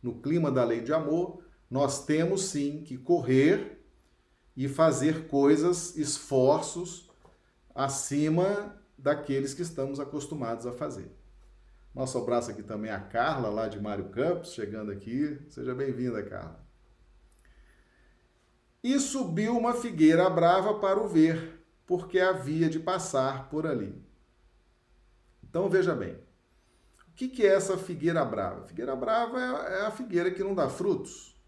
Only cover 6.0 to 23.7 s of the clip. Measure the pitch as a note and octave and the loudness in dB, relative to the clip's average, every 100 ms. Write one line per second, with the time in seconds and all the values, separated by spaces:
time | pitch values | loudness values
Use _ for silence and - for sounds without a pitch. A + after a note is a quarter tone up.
6 | D3 - - C3+ B2+ D#3 - E3+ F3 - | -6 -6 0 4 6 4 0 -8 -10 -12
7 | - _ - _ _ _ _ - C3+ C3+ | -20 _ -20 _ _ _ _ -4 -4 -2
8 | - C#3+ D3+ D#3+ F#3+ G#3 G#3 - _ - | -4 0 2 2 2 0 -6 -14 _ -4
9 | C3+ C#3+ - C3+ C3+ C3+ E3 - C3+ C#3 | -2 -2 -2 -2 -2 -6 -8 -6 -6 -6
10 | C#3 D3+ C#3 D3+ A#2 A#2 A#2+ A#2+ C3 - | -8 -8 -8 -6 -6 -6 -8 -8 -8 -8
11 | - - - - - - - - - - | -14 -18 -20 -20 -20 -20 -20 -20 -20 -8
12 | B2+ B2+ A#2 A#2+ A#2 G#2+ G2+ G#2+ A2 G2+ | -4 -4 0 0 -2 -10 -8 -8 -6 -8
13 | G2 A#2 C3+ C#3+ A2 G#2+ A2 G#2 G#2 G2+ | -4 0 0 0 -2 -2 -4 -4 -6 -6
14 | F#2 A2+ D3+ F3+ - - G2+ A2 G#2 F#2+ | -6 -2 0 0 -4 -10 -8 -6 -8 -10
15 | G2+ B2+ D3+ C#3+ - - B2 B2+ C#3 B2 | -6 -4 -4 -4 -14 -10 -8 -4 -4 -2
16 | B2 A2 G#2 G2 E2 - - _ _ _ | -4 -4 -8 -10 -12 -16 -20 _ _ _
17 | _ _ _ _ _ _ _ _ _ _ | _ _ _ _ _ _ _ _ _ _
18 | _ _ _ _ _ _ _ _ A#3+ C#4 | _ _ _ _ _ _ _ _ 0 0
19 | - C4+ G3 E3 A3 A#3+ A#3 A#3+ A#3+ E3 | 0 -4 -2 -2 0 2 0 -2 -4 6
20 | D#3 E3 F#3 E3 E3+ F#3 G3 G#3 G3 G3+ | 6 8 4 6 6 6 4 0 2 2
21 | A3 E3 D#3+ D#3+ - - _ _ _ F3 | 2 4 4 4 -6 -14 _ _ _ -4
22 | - F#3 F#3 F3 C3 D#3+ D#3+ D#3+ F3+ F#3 | 0 2 2 2 -2 0 2 0 -2 -2
23 | - C#3 C3 C3 - D3+ D#3+ | -2 0 0 -2 -6 -4 -2